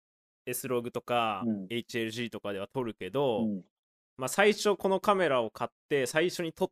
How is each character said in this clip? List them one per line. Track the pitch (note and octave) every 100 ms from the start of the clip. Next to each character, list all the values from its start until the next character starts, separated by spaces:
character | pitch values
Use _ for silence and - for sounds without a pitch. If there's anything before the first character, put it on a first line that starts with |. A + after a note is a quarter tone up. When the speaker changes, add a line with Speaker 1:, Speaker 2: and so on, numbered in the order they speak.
| _ _ _ _ -
Speaker 1:
S | A#2+ B2+
ロ | B2
グ | A#2
と | A#2+
か、 | - A#2+ A2+ G2 A#2
Speaker 2:
う |
ん。 | G2+ F#2
Speaker 1:
エ | A#2
イ |
チ | - A#2
エ | A2
ル |
ジ | A#2 A#2
ー |
と | G#2+
か | G2+
で | G2
は | G2+
撮 | C3+
る | A#2+
け | - F#2
ど、 | B2+ C#3 A2 A2
Speaker 2:
う |
ん。 | F#2+ - _ _ _ _ -
Speaker 1:
ま | C3
あ、 |
最 | - G#3
初 | G#3 G#3+ G3
こ | G3
の | F#3+
カ | G#3 G3
メ | D#3+
ラ | B2+
を | A2
買 | - A#2
っ | _ _
て、 | C#3+ B2
最 | D#3 F3
初 | -
に | E3
撮 | -
っ | F#3